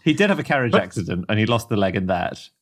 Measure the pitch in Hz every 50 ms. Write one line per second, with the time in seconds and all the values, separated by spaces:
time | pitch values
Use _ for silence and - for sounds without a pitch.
0 | - 160 151 143 202 202 190 151 131 - 147 135 123 117 113 - 92 92 - -
1 | 85 - - 90 87 - 107 107 110 117 120 113 - - 117 101 98 92 87 101
2 | 92 92 92 87 87 - - - - - _ _